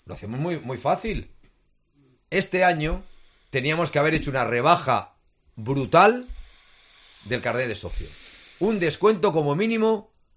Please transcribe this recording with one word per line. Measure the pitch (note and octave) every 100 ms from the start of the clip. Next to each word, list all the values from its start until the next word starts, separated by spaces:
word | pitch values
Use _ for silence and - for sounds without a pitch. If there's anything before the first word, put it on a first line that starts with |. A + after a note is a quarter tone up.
| -
lo |
hacemos | - - B2
muy, | E3 D#3+
muy | A#2+ B2+
fácil. | C#3 F3+ A3+ F#3+ - - _ _ _ _ _ _ _ _ _
Este | F#3 F#3 F3
año | F3+ E3 D#3 F3+ - - - _ _
teníamos | C3+ C3+ D#3+ D#3+
que | D3+
haber | D3+
hecho | D#3+ C#3+
una | C3+
rebaja | A2+ A#2+ C#3 E3+ C3+ A2+ - _ _ _ _
brutal | - A2 C3+ B2 E3 G3+ B3 B3 - - - _ _ _ _ - -
del | G2 A#2+
carnet | A#2+ A#2+ B2+
de |
socio. | G#2 F#2 - - - - - - -
Un | F#3+ G#3+
descuento | E3+ - G#3 G#3+ G3+
como | D#3+ D3
mínimo | C#3+ A3 A3+ A3 A3 - _ _